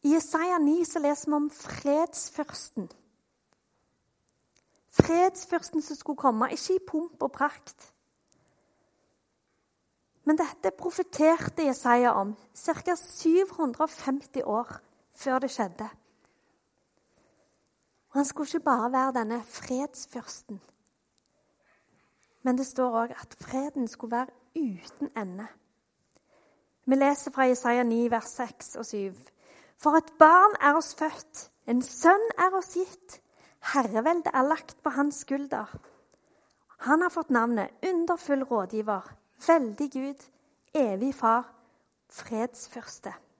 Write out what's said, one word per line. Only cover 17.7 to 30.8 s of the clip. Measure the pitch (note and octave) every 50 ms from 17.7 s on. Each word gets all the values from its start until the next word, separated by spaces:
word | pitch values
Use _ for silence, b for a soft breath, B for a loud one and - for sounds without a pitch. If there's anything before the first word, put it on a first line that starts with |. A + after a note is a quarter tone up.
| _ _ _ _ _ _ _ _
Og | - C4+
han | C#4+
skulle | C#4 - - D4 -
ikke | - E4 -
bare | D4+ B3+ B3 A3 A#3+
være | C4 C4 C4 C4+ B3 B3
denne | A3+ G#3+ A#3 A#3+ A3
fredsfyrsten, | - - - - - B3+ B3+ C#4 D4 - - - - - A#3+ - - - - - - G#3 F#3+ _ _ _ _ _ _ _ _ _ _ _ _ _ _ _ _ _ _ _ _ _ _ _ _ _ _ _ _ _ _ _ _ _ _ _ _
men | - C4 B3 B3+
det | C4+
står | C4 - - B3+ B3 A3+ A3+
også | A#3 A#3+ B3 -
at | - - - -
freden | - - - C4 C#4 D4 C#4+ C#4 B3 A3
skulle | - - - A3 A#3
være | A#3+ C4 B3+ _ _ _ _ _
uten | E4 D4+ A#3 F#3+ F3 - - - - C#4+ - _
ende. | A3+ G#3 F#3 F3+ F#3+ A3 - - _ _ _ _ _ _ _ _ _ _ _ b b b b b b b b b b b b b b b
Vi | B3+ C4 C4+
leser | C#4 C#4 C#4+ C#4 - C#4+
fra | - C4 C4
Jesaja | B3+ B3+ B3+ - A#3+ A#3+ B3 B3
ni, | A#3 A3+ A#3 A#3+ A#3
vers | A#3 A3+ - - -
seks | - B3 A3 - _ - - -
og | - A#3
syv. | - - G#3 G3 G3 F#3 - - - b b b b b b b b b b
«For | - D4+ D4
et | D#4+ D#4 - - -
barn | D#4+ D#4 E4+ F4+ G4 G#4+ G#4 -
er | - C#4+ C#4+
oss | E4